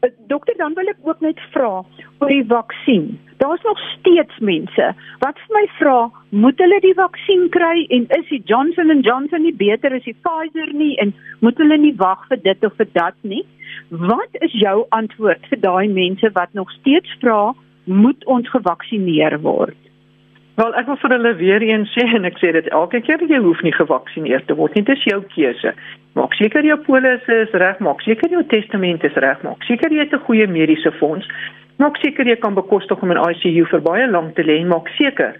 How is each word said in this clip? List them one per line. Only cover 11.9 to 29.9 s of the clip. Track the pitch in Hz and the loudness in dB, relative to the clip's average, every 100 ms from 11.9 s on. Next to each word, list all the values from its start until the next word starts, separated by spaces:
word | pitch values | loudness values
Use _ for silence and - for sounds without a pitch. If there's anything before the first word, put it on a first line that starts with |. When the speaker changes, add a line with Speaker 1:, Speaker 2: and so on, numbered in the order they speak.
| 233 | 2
Speaker 1:
wag | 185 190 - | -2 -2 -4
vir | - | -2
dit | 185 190 | -2 0
of | 214 - | -2 -2
vir | 220 | -2
dat | - 170 - | 0 -2 -6
nie? | 214 208 392 _ - - - | -10 -10 -10 _ -20 -20 -16
Wat | 165 175 240 466 - | -6 -2 0 -2 -4
is | 330 | -4
jou | 226 202 196 233 | 0 0 2 0
antwoord | 226 220 - 214 170 - | -2 -2 -2 -2 -2 -2
vir | 254 | -2
daai | 196 180 208 | 0 0 0
mense | 190 180 190 220 | 0 -2 0 -2
wat | 196 175 | 0 -4
nog | 202 185 | -6 -12
steeds | - - 294 - - | -6 0 0 0 -4
vra, | 247 220 208 269 _ _ - | 0 2 0 -4 _ _ -2
moet | 190 220 - - | 4 4 2 -2
ons | 254 233 | -2 0
gevaksineer | - 190 170 - 214 185 156 156 147 | -2 -2 -4 -6 -4 -2 0 0 0
word? | 156 - - - _ _ _ _ _ _ _ - | -2 -2 -2 -6 _ _ _ _ _ _ _ -4
Speaker 2:
Wel, | 226 - | -2 -2
ek | 220 | -4
wil | 285 | -4
vir | 269 | 0
hulle | 247 233 196 | 2 2 0
weer | 180 202 | 2 2
eens | 220 220 214 - | 2 0 -2 -2
sê, | 240 233 | 0 0
en | 180 | -2
ek | 175 | -2
sê | 175 | 0
dit | 165 165 | 0 0
elke | 151 175 240 | -2 0 -2
keer, | 233 311 | -2 -2
jy | 330 294 | 0 0
hoef | 196 160 | 2 2
nie | 170 | 0
gevaksineer | 147 151 139 - - 151 131 - | 0 0 -2 -4 -10 -2 -4 -2
te | 151 | -2
word | 156 - | 0 0
nie, | |
dit | 208 269 | 0 0
is | - | 0
jou | 196 | -4
keuse. | 196 - 139 117 - - - - _ - | -6 -2 -2 0 -6 -8 -14 -20 _ -4
Maak | 131 | -4
seker | - 208 302 302 | 0 0 2 2
jou | 302 | 0
polisse | 302 262 254 247 247 226 220 | 2 2 2 -2 0 0 0
is | |
reg, | 208 185 190 | 2 0 0
maak | 185 143 | -4 -4
seker | - 226 339 | -2 -2 0
jou | 349 | -2
testament | - 220 - 202 185 165 | 0 -2 -2 -4 -2 -2
is | 160 143 | -2 0
reg, | 135 135 | 0 -2
maak | 143 123 | -6 -12
seker | - 233 | -4 -2
jy | 330 | 0